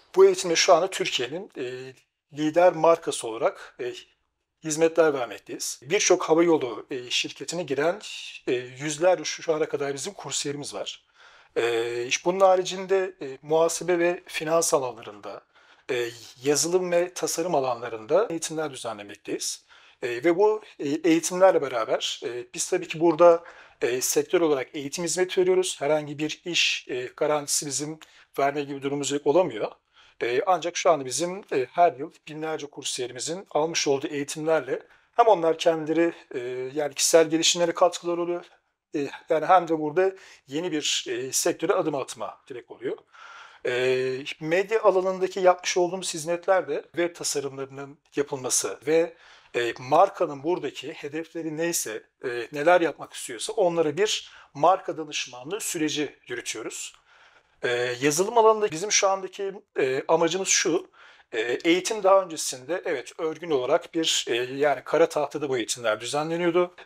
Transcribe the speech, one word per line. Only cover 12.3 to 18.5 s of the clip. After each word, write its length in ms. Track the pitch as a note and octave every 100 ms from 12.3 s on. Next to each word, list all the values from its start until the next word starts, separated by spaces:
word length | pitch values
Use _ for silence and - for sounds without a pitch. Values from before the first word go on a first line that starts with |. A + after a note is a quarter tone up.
| F#3+
haricinde, 760 | F#3+ F#3 F3+ F#3 F#3 F#3+ F#3+ -
e, 160 | D3+ G3
muhasebe 560 | D3 D#3+ E3 - E3+ F3
ve 240 | F3 F3+ -
finans 480 | - D#3 E3 E3
alanlarında, 680 | D#3 B2+ A2 A2+ G#2 G2+ G2 - _ _ _ -
e, 180 | B2+ A#2 A#2 - -
yazılım 500 | C3 D3 E3+ F3+ F3+
ve 220 | F3 F3
tasarım 400 | - D3+ - D#3+
alanlarında 720 | D#3 C3 A#2 A#2+ A2+ A2 E3 A#3
eğitimler 400 | E3 -